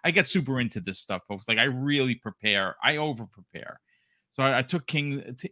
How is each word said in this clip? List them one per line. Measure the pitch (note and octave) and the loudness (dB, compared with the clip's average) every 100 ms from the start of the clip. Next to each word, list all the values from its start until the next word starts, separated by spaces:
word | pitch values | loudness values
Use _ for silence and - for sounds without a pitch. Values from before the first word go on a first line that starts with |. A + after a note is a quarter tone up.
I | E3+ | 0
get | F3 - | 2 2
super | F#3+ C3 C3 | 2 2 0
into | A#2+ G2+ | 0 -2
this | F2+ F#2+ | -4 -4
stuff, | - F#2+ - | -4 -6 -6
folks. | G2 - | -6 0
Like, | A2 | 2
I | |
really | C3+ B2+ C#3+ C#3+ C3 | 2 2 0 2 2
prepare. | A#2+ A2 - G#2+ G2+ F#2+ - | 0 -6 -4 2 2 0 0
I | B2+ D3+ | 0 0
over | D#3 A#2 G#2+ | -2 -4 -10
prepare. | - - - - - _ _ _ _ _ | -16 -18 -16 -14 -16 _ _ _ _ _
So | - | 0
I, | C3+ B2+ | 2 2
I | |
took | B2+ F3 - | 2 -2 -2
King, | D3+ C#3+ C#3 - B2+ | -2 -2 -4 -8 -12
t-, | - | -14